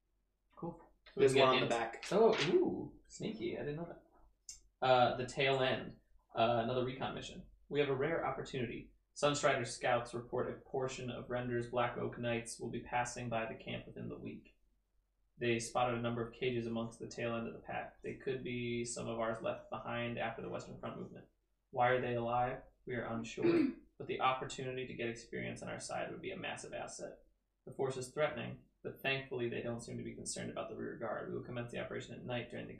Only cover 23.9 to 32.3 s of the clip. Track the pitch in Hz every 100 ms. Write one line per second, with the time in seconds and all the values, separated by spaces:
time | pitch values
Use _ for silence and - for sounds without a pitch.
23.9 | - - 127 131 131 127 - 131 127 123
24.9 | 120 117 113 - - 117 - - - -
25.9 | 60 58 - - - - - - - -
26.9 | - 160 - _ _ _ _ - - 131
27.9 | 127 127 - 151 - 123 123 - _ 127
28.9 | - 135 135 131 127 120 117 117 117 -
29.9 | 120 117 113 - - 117 - - 110 113
30.9 | - 117 - - - - 120 120 92 -
31.9 | - - 117 -